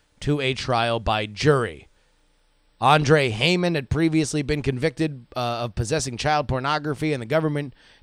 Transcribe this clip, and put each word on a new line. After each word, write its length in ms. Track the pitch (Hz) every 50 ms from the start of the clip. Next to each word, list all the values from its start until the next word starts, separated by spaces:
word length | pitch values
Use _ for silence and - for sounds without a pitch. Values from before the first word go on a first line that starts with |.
| _ _ _ -
to 200 | - 139 147 147
a 120 | 135 131 131
trial 460 | 120 - - 127 117 117 117 117 117
by 260 | 107 113 110 107 107
jury. 640 | 107 104 101 113 143 147 127 117 98 80 69 - - _ _ _ _ _ _ _ _ _ _ _ _ _ _ _ _ _ -
Andre 520 | 117 127 151 156 151 127 156 156 139 127
Heyman 420 | 110 107 127 165 180 180 175 175 170
had 160 | 151 131 -
previously 540 | - 143 165 165 156 156 156 - - 151 143
been 180 | 127 151 147
convicted, 640 | 131 139 135 123 127 160 - - 160 156 147 127 120 - -
uh, 280 | - 123 120 120 117 120
of 100 | 120 -
possessing 440 | - 120 104 151 156 123 135 120 110
child 300 | - 147 151 147 143 117
pornography, 680 | 135 131 127 139 151 151 147 156 143 120 151 156 147
and 80 | 131
the 40 | 117
government 480 | 110 143 160 156 151 147 147 147 131 - - _ - - _